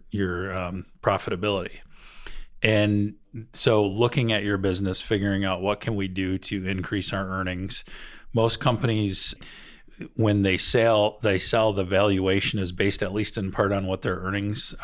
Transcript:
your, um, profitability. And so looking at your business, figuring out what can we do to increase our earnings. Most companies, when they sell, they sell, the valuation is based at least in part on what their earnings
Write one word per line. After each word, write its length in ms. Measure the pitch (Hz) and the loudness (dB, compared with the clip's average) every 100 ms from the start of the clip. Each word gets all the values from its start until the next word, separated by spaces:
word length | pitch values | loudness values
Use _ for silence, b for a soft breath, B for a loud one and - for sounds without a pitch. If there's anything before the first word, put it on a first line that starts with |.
| - | -8
your, 420 | 101 95 87 95 92 | -2 -2 -2 -4 -6
um, 300 | 90 92 87 - | -6 -8 -10 -4
profitability. 760 | - 98 - 87 104 98 90 - - B B B B B B - | 0 0 0 -4 -2 -2 -4 -10 -20 B B B B B B -2
And 520 | 110 107 104 104 104 - _ 120 113 | 2 4 4 2 0 -4 _ -18 -12
so 320 | - - 110 101 | -2 4 4 4
looking 480 | 98 120 139 117 | 2 2 2 2
at 100 | 110 | 2
your 140 | 104 101 | 0 0
business, 440 | 98 92 98 92 | 0 0 0 -2
figuring 440 | - 104 101 98 98 | -2 0 0 0 0
out 160 | 92 | -2
what 180 | 95 104 | -2 -2
can 160 | - 107 | -2 -4
we 120 | 98 | -4
do 280 | 92 92 95 | -4 -2 -2
to 280 | - 101 92 | -4 -4 -4
increase 460 | 98 87 104 - | -4 -4 -4 -2
our 120 | 98 95 | -4 -4
earnings. 560 | 95 92 90 95 - - B B B B | -4 -4 -4 -6 -8 -10 B B B B
Most 260 | 117 113 - | 0 2 2
companies, 720 | 143 117 120 110 104 95 - - B B B B B - - - | 0 0 0 0 0 0 -2 -4 B B B B B -16 -10 0
when 260 | 110 104 | 2 4
they 160 | 98 92 | 4 4
sell, 600 | - 123 113 110 104 - | 4 4 4 6 4 2
they 160 | 107 95 | 0 2
sell, 340 | - 117 110 | 2 2 2
the 140 | 98 92 | 2 2
valuation 760 | 95 104 95 92 98 - 107 | 4 4 4 2 2 0 -2
is 120 | 92 | -2
based 280 | 90 101 - | 0 0 0
at 120 | 95 | -2
least 240 | 101 104 - | -2 -4 -4
in 140 | 95 | -4
part 200 | - 101 | 0 0
on 140 | 101 95 | 0 -2
what 160 | 95 | -4
their 140 | - 90 | -2 -4
earnings 600 | 92 101 101 107 - - | -4 -4 -2 -2 -4 -6